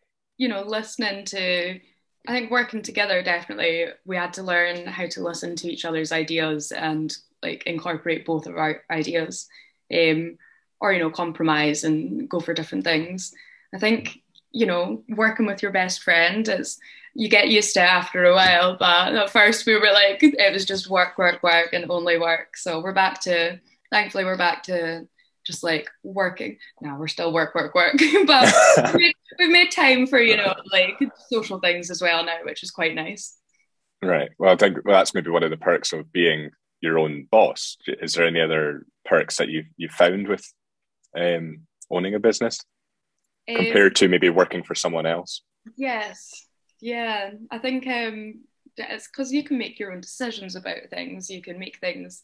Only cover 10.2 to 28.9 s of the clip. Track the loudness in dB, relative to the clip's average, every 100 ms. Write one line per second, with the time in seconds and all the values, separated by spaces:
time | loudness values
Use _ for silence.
10.2 | -2 -10 _ _ _ -4 -2 0 -2 -4
11.2 | -6 -2 0 2 0 0 0 -2 -2 -8
12.2 | -6 -6 -4 -6 -6 -6 -2 -2 -2 -10
13.2 | -12 -16 -20 _ _ -4 0 0 -2 -14
14.2 | _ _ _ -2 0 0 -2 -6 -8 0
15.2 | 0 0 -2 -2 -2 -2 -2 -4 0 2
16.2 | 2 0 -2 -4 -6 -12 -18 -20 -16 -6
17.2 | 2 4 6 4 2 2 4 4 0 4
18.2 | 6 6 6 6 4 2 4 4 2 0
19.2 | 2 4 4 4 2 4 6 6 4 6
20.2 | 4 6 2 2 -4 -4 -2 0 0 2
21.2 | 2 2 2 2 2 -2 -2 -2 0 0
22.2 | 2 -2 -4 -12 -8 -6 -2 0 0 0
23.2 | -2 0 0 -4 _ _ -4 -2 -2 -2
24.2 | -2 0 0 0 -4 -4 -4 -6 -12 _
25.2 | _ _ -14 -8 -2 -2 -4 -16 -10 -4
26.2 | -4 -4 -12 -12 -20 -16 -12 -10 -10 -4
27.2 | -2 0 0 -2 0 2 2 4 4 4
28.2 | 6 6 8 8 8 8 6